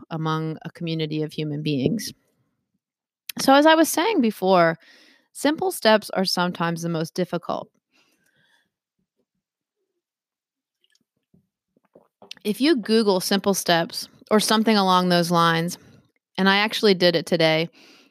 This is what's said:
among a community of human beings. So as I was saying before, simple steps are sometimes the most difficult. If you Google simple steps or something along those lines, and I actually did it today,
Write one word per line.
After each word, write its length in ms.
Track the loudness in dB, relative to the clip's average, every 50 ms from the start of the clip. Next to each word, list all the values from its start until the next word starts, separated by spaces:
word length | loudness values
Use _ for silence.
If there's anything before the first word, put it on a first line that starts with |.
| -16 -12
among 480 | -10 -6 -4 -4 -4 -4 -6 -8 -10 -12
a 80 | -14 -16
community 500 | -14 -10 -8 -6 -6 -6 -6 -6 -6 -6
of 100 | -6 -6
human 300 | -8 -8 -8 -8 -6 -6
beings. 500 | -4 -4 -2 0 -2 -2 -2 -4 -8 -12 -14 _ _ _ _ _ _ _ _ _ _ _ _ _ _ _ _ _ _ _ _ _ _ -16 -12 -2
So 140 | 2 4 4
as 120 | 6 6
I 100 | 6 6
was 120 | 4 4 2
saying 320 | 0 -2 -2 -2 0 0
before, 600 | 0 -2 -2 -2 0 2 4 4 4 2 0 -4 _ _ -20 _ _ _ _ _ _ _
simple 400 | -8 -4 -2 -2 -2 -2 -4 -6
steps 400 | -4 0 2 2 2 2 0 -2
are 140 | -4 -4 -4
sometimes 580 | -2 -2 -2 -2 -4 -4 -4 -4 -4 -4 -4
the 60 | -6 -4
most 260 | -4 -4 -6 -6 -6
difficult. 560 | -6 -4 -4 -6 -8 -6 -6 -8 -8 -10 -14 _ _ _ _ _ _ _ _ _ _ _ _ _ _ _ _ _ _ _ _ _ _ _ _ _ _ _ _ _ _ _ _ _ _ _ _ _ _ _ _ _ _ _ _ _ _ _ _ _ _ _ _ _ _ _ _ _ _ _ _ _ _ _ _ _ _ _ _ _ _ _ _ _ _ _ _ _ _ _ _ _ _ _ _ _ _ _ _ _ _ -20 -20 -18 _
If 180 | -6 -6 -4 0
you 140 | 2 2 2
Google 460 | 0 0 0 0 2 2 2 0 0
simple 340 | 0 0 -2 0 0 0 -2
steps 540 | 0 0 0 0 0 0 -4 -8 -12 -14 -14 _ _ _ 0
or 120 | 0 2
something 360 | 2 2 0 2 2 2 2
along 320 | 2 4 4 2 2 2 2
those 220 | 2 2 2 2
lines, 480 | 2 2 2 2 2 0 -2 -6 -8 -12 _ -20 -20 _ _ _ _ _ _ _ _
and 120 | 0 2 2
I 80 | 2
actually 380 | 2 0 -2 -2 0 2 2 2
did 200 | 4 2 2 2
it 120 | 0 -2
today, 420 | -2 0 2 2 2 2 0 -2 -6 _ _ -20 -20 _ _ _ _